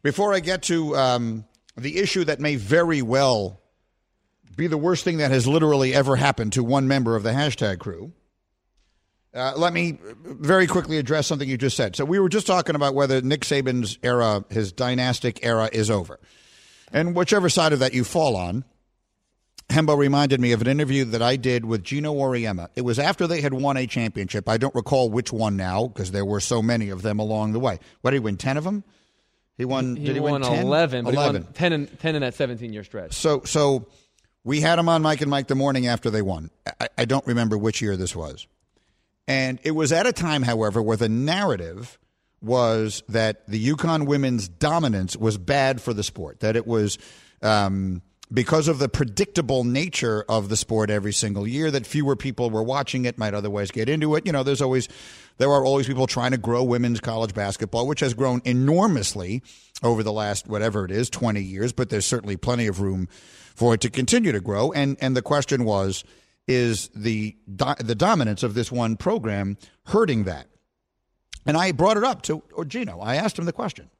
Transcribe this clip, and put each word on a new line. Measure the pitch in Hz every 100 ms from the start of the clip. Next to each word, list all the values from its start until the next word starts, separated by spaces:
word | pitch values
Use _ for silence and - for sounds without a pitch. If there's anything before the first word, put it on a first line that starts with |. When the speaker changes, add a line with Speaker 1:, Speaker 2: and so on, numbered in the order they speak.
Speaker 1:
Before | 147 143 202
I | 196
get | 165 185
to, | - 165 156 139
um, | 127 123 117 110 107 _ _ -
the | 135 170
issue | 202 190
that | 156 147
may | 151 139
very | 98 160 170 151
well | 113 131 135 113 95 95 _ _ _ _ _ _ _ _ _ -
be | 165
the | 151
worst | 165 175
thing | 180 160
that | 143
has | 135 120
literally | 151 156 143 131
ever | 131 135 127
happened | 139 - 107
to | 127
one | 120 139 131
member | 139 113 113
of |
the | 107
hashtag | 127 147 - 107 92
crew, | - 85 127 - _ _ _ _ _ _ _ _ _ _ _
uh, | 127 131 135
let | 175
me | 170 170 151 101 117
very | - 139 147 185 180
quickly | 180 127 156
address | 127 156 139
something | 151 135
you | 127
just | 131 -
said. | 107 92
So | 143
we | 190
were | 185
just | 214 -
talking | 185 170
about | 151 143 135
whether | 139 131
Nick | 127 147
Saban's | - 143 131 123 107 -
era, | 123 123 113 104 101
his | 110 101
dynastic | 92 123 127 127 120 123 - 117
era, | 113 110
is | 110 107
over. | 104 82 - _ _ _ - - _ _
And | 143 175
whichever | 175 180 208 175
side | 185 156
of | 143
that | 131
you | 123 120
fall | 175 151 98
on, | 87 107 - _ _ _ _ _ _ _ _ - -
Hembo | 151 151 147
reminded | 143 143 147 131
me | 123
of | 117
an | 117
interview | 143 143 135
that | 120 113
I | 120 131
did | 127 123 113
with | 113
Gino | 90 139 151
Auriemma. | 147 135 123 113 92 85 -
It |
was | 123 117
after | 151 196 170
they | 165
had | 143
won | 131 143 135
a | 127
championship. | 123 113 - 95 107 98
I | 113
don't | 135
recall | 120 107 135 120
which | 110 -
one | 110 110 98
now, | 92 95 120
'cause | 104 92
there | 98
were | 101 104
so | - 120
many | 113 117 101
of | 92
them | 107 104
along | 107 110 107
the | 110
way. | 127 90 - _
What, | 123
did | 135
he |
win | 110 98
ten | 135 143
of |
them? | 170 202 - _ _ _ _ _ _ -
He | 127
won, | 131 127 123
Speaker 2:
He | 147
Speaker 1:
did | 147
he |
win | 151
Speaker 2:
won | 139
Speaker 1:
ten? | 127 120 131
Speaker 2:
eleven, | 151 165 127 120
but |
he | 139
won | 143
Speaker 1:
Eleven. | 101 85
Speaker 2:
ten | - 175
and, | 160 143 -
ten | 160 151
in |
that | 131 -
seventeen-year | 135 117 117 107 98
stretch. | 107 82
Speaker 1:
So, | - 165 147 -
so | 156 143 135 - _ _ _ _ _ -
we | 147
had | 156 170
him | 170
on | 165
Mike | 156 147
and | 147
Mike | 139 135
the | 135
morning | 139 135 123
after | 117 117
they | 107
won. | 95 85 78 _ - -
I, | 117 -
I | 117
don't | 135 120
remember | 117 113 107
which | 110 -
year | 107 92
this | 90 92
was. | 76 76 - _ _ _ _ _ _ _ -
And | 135 131 127
it | 156
was | 156 147
at | 165 247
a |
time, | - 160 151
however, | 123 113 107 107
where | 107 107
the | 113
narrative | 113 143 180 196 104 82 92 120 - _ _ _ _
was | 107 123 117 113 110 - -
that | 110 110 104 -
the | 107 117
uconn | 147 165 160 139
women's | 143 135 120 95
dominance | 85 151 165 147 101 92 -
was | 110 104
bad | 87 139 135 127
for | -
the | 107
sport, | 107 - 78 -
that | 110 117
it | 113
was, | 113 104 - - - - _
um, | 107 107 98 98 95 90 _ _ -
because | 123 117 160 151
of | 143
the | 135
predictable | - 131 101 202 - 127 131
nature | 120 131 175 - 120 107 -
of | 110 98
the | 107
sport | - 110 107
every | 104 101
single | 101 107 101 104
year, | 135 160
that | 139 110
fewer | 151 139 131
people | 139 127 120
were | 110
watching | 113 139 135 127 123
it, | 117
might | 107
otherwise | 101 104 101 98
get | 113 113
into | 160 151 151
it. | 202
You |
know, | 147
there's | 131 139
always, | 135 131 - - - - - _
there | 135
are | 143 135
always | 139 131
people | 131 127
trying | 127 123
to | 127
grow | 107 120
women's | 127 120 120 113
college | 120 113 113
basketball, | 98 101 98 107 117 131
which | 151
has | 135
grown | 113 131 123 127
enormously | 123 135 165 214 143 95 104 90 120 - - _ -
over | 117 113
the | 107
last, | 107 104 101 -
whatever | 107 110 104 92
it |
is, | 98 123
twenty | - 117 104
years, | 95 95 123
but | 117 123
there's | 104 92
certainly | 123 104 95
plenty | 123 123 110
of | 92
room | 98 95 90 - - - - -
for | 120
it | 113
to | 117
continue | 131 123 240 208
to | 107
grow. | 92 101 135
And, | 143 139 135
and | 131 127
the |
question | - 147 131 135 113
was, | 101 98 95 - _ _ _ -
is | 127 120 110 - -
the | 110 110 107 - - 95
do-, | - 143
the | 117 110
dominance | 180 202 113 101
of | 120
this | 107 113
one | 123 113 110
program | 180 220 110 101 98 101 - _ -
hurting | 202 208 117 92
that? | 76 - _ _ _ _ _ _ _ _ -
And | - 156
I | 185
brought | 143 185 214
it |
up | 254 220
to | - 160 _ - 160
Gino. | 233 214 87
I | 104 139
asked | 208 -
him | 170
the |
question. | - 220 - -